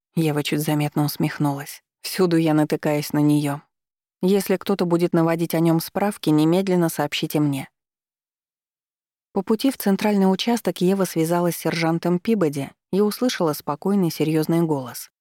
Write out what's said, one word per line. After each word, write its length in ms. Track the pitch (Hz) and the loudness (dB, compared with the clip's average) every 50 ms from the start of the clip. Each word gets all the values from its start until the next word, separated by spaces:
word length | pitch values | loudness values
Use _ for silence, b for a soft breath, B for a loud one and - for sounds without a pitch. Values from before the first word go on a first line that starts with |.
| _ _ _ | _ _ _
Ева 260 | 165 160 151 147 147 | -2 0 0 0 -2
чуть 180 | 143 - - 147 | -2 -2 -4 -2
заметно 440 | 151 156 151 147 147 147 - 156 147 | -2 0 0 0 -2 -2 0 -2 -2
усмехнулась. 800 | 147 - - 165 151 - - 151 143 139 139 143 - - - _ _ _ _ | -2 -2 -2 -4 -4 -2 -2 -2 -2 -2 -4 -8 -14 -18 -20 _ _ _ _
«Всюду 360 | - - - - 185 175 165 | -12 -8 -2 0 2 2 2
я 180 | 165 165 160 151 | 2 2 2 2
натыкаюсь 580 | 156 151 151 156 147 - 156 147 147 147 - | 2 2 0 -2 -2 0 -2 -2 -2 -2 -2
на 60 | - 147 | 0 2
неё. 420 | 147 147 147 147 147 143 139 147 - _ _ _ _ _ _ _ _ _ _ _ | 2 4 4 2 2 -2 -4 -8 -12 _ _ _ _ _ _ _ _ _ _ _
Если 360 | - 185 202 196 185 - 190 | 0 2 2 2 2 0 -2
кто-то 300 | 180 - - 202 - 185 | -2 0 -2 -2 0 0
будет 260 | 170 170 170 175 170 | 0 2 2 2 2
наводить 420 | - 170 160 165 165 165 170 165 - | 2 2 2 2 2 0 -2 -2 0
о 60 | 160 | 2
нём 180 | 165 170 160 165 | 2 4 2 2
справки, 520 | - - - 190 196 208 208 - - 151 | 0 -4 -4 -2 -2 -2 -4 -2 0 2
немедленно 580 | 151 151 156 160 170 185 196 196 180 180 170 160 | 2 4 4 4 4 2 2 2 2 2 2 0
сообщите 500 | - - 147 147 - - - 151 - 160 | 0 -2 -4 -4 -4 -4 -4 -2 0 0
мне». 300 | 151 147 139 135 - - _ _ _ _ _ _ _ _ _ _ _ _ _ _ _ _ _ _ _ _ _ _ _ _ _ _ _ _ _ _ _ _ | 0 0 -2 -4 -8 -12 _ _ _ _ _ _ _ _ _ _ _ _ _ _ _ _ _ _ _ _ _ _ _ _ _ _ _ _ _ _ _ _
По 100 | - 202 | -6 -4
пути 280 | 185 - 226 214 - 269 | -2 0 0 0 0 0
в 80 | - - | -2 0
центральный 520 | - 202 196 - - 214 208 196 190 190 | 0 0 0 2 2 2 2 4 4 4
участок 500 | 190 - - 233 240 226 - 185 170 - | 2 2 0 -2 -2 0 -2 -4 -2 0
Ева 240 | 180 180 196 196 185 | 2 2 2 2 0
связалась 500 | - - 165 160 160 175 175 175 175 165 | -2 0 0 0 2 2 0 0 0 -2
с 40 | - | -2
сержантом 580 | - 165 170 170 165 160 165 170 - 175 175 175 | -4 -4 -2 0 0 0 0 0 0 0 -2 0
Пибоди 540 | - 226 226 202 170 147 147 143 135 - - _ _ _ | 0 0 0 2 0 0 0 -4 -6 -8 -12 _ _ _
и 100 | - 190 | 0 0
услышала 520 | 208 208 - - 247 254 - - 180 156 | 0 0 0 -2 -2 -2 -2 0 -2 -2
спокойный, 580 | 147 - - - 143 - - 190 202 202 180 160 | -2 -2 -6 -8 -8 -4 -2 0 2 2 2 0
серьёзный 520 | - - 151 156 160 156 156 160 165 170 | 0 -2 -2 0 0 0 0 0 0 0
голос. 500 | 170 156 151 135 127 120 117 - - - _ _ | 0 0 -2 -4 -6 -8 -14 -16 -16 -18 _ _